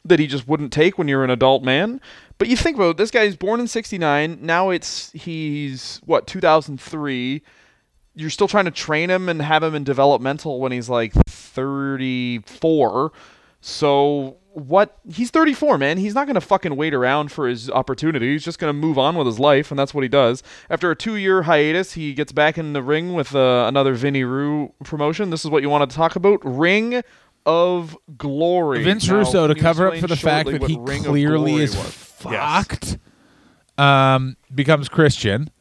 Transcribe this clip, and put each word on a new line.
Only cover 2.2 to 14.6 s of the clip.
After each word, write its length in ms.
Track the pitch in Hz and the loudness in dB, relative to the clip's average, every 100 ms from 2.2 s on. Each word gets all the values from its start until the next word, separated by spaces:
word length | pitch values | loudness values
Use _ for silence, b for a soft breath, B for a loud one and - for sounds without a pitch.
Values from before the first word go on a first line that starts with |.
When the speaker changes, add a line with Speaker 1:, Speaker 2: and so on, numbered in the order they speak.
| B - | B -4
Speaker 1:
But 100 | 226 | 0
you 80 | 240 | 2
think 200 | 339 277 | 0 2
about 140 | 175 | 0
it, 60 | 165 | 2
this 120 | 220 | 0
guy's 240 | 240 214 175 | 2 0 0
born 240 | 185 233 | -4 -2
in 80 | 240 | -2
sixty-nine. 720 | 226 220 196 156 143 156 170 | -6 -6 -4 0 0 0 -6
Now 280 | 160 170 190 | -2 0 0
it's, 420 | 175 - - - | -2 -4 -12 -14
he's, 880 | 156 - 160 156 147 143 131 - - - | -14 -10 -8 -6 -6 -8 -10 -14 -12 -2
what, 220 | 156 - | -2 -2
two 120 | 185 | -2
thousand 380 | 175 156 147 135 | 2 2 2 -10
three. 600 | - 160 147 127 123 147 - b b b b _ _ | -10 -8 -6 -4 -4 -6 -10 b b b b _ _
You're 160 | - 156 | -12 -8
still 180 | - 196 | -2 0
trying 180 | 208 180 | 2 0
to 60 | |
train 380 | - - 156 175 | -2 -4 -2 0
him 200 | 185 185 | 0 -2
and 120 | 165 | -4
have 220 | 151 156 | 0 0
him 100 | 160 | 0
in 100 | 156 | -2
developmental 760 | 139 131 143 127 131 147 160 127 | -2 2 4 4 0 -6 -6 -6
when 120 | 131 | -4
he's, 180 | 123 117 | -4 -4
like, 240 | 120 113 - - | -2 0 2 2
thirty-four. 1800 | - - - 135 139 139 135 131 127 123 120 - - 165 160 120 110 156 - b b b b | 0 -14 -6 -4 -4 -4 -4 -4 -4 -4 -6 -10 -4 0 4 2 2 -2 -6 b b b b
So 760 | - - 147 139 143 143 135 - _ | -14 -2 2 4 2 0 -6 -12 _
what? 440 | 165 | -16